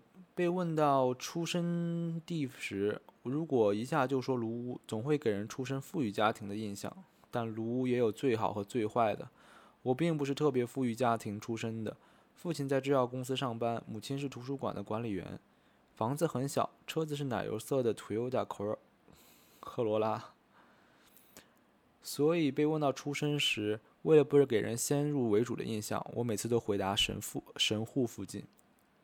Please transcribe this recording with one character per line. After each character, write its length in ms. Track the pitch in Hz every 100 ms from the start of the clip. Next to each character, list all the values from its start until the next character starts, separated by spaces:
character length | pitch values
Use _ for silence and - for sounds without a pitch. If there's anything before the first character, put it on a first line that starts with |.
| - - -
被 140 | - 175
问 260 | 180 175
到 400 | 156 151 139 127
出 320 | 123 - 170 165
生 760 | 175 170 170 170 170 170 165 -
地 220 | 170 131
时， 540 | - - 98 101 - - _
如 200 | 120 143
果 300 | 165 131 104
一 100 | 104
下 220 | 127 160 131
就 160 | 135
说 160 | 123 127
卢 100 | 113
屋， 320 | 120 123 - -
总 140 | 110
会 160 | 135 147
给 140 | 113
人 180 | 101 107
出 160 | - 127
身 160 | 135
富 200 | - 175
裕 100 | 117
家 200 | 98 107
庭 160 | - 101
的 80 | 104
印 180 | 107
象， 220 | 98 - 190 - _ -
但 200 | 123 113
卢 260 | 110 113 123
屋 80 | 127
也 100 | 123
有 140 | 113
最 260 | 104 139 110
好 160 | 104
和 100 | 104
最 220 | 101 127 104
坏 300 | 120 110 104
的。 120 | 131 - - - - _
我 140 | 123 127
并 200 | 170 156
不 80 |
是 100 | 139
特 180 | 135 151
别 140 | 127 120
富 200 | - 123
裕 80 |
家 240 | 113 123 117
庭 220 | 113 104
出 180 | - 113
身 260 | 113 113
的， 140 | 107 - _ _ _ _
父 180 | 175
亲 160 | 156 139
在 100 | 135
制 120 | 135
药 160 | 139 123
公 180 | 127 127
司 100 | 131
上 220 | 131 117
班， 240 | 117 117 -
母 120 | 110
亲 200 | - 139
是 100 | 143
图 120 | 120
书 140 | 123 139
馆 200 | 117 98
的 80 |
管 200 | 101 107
理 80 | 117
员。 280 | 95 - 98 - _ _ _ _ -
房 200 | 110 147
子 120 | 165
很 200 | 123 139
小， 220 | - - - -
车 180 | 160 156
子 100 | 143
是 80 |
奶 220 | 143 107 104
油 120 | 107
色 240 | - 139
的 140 | 117 104
Toyota 500 | - 104 123 123 101
Cor-， 320 | - 104 107 _ _ _ - - - _ -
科 200 | - -
罗 160 | 113 107
拉。 260 | 110 110 - - _ _ - _ _ _ _ - - - - _ _ _ _ _
所 340 | - - 147 175
以 140 | 147
被 160 | 135 151
问 120 | 156
到 140 | 143
出 180 | 131 143
身 280 | 139 151 147
时， 400 | 135 - 104 107 - _
为 140 | 160 156
了 60 |
不 140 | 139 143
是 80 | 131
给 160 | 110
人 160 | 110 117
先 320 | - 143 147
入 220 | 143 117
为 100 | 101
主 140 | 120 117
的 80 |
印 180 | 117 107
象， 240 | 104 - -
我 100 | -
每 140 | 120 104
次 100 | 117
都 120 | 117
回 180 | - 101
答 180 | 95 98
神 240 | - 101
父-， 240 | - 139 - -
神 260 | - 107
户 220 | 113 143 120
附 180 | -
近。 220 | 92 104 - - _ _ _ _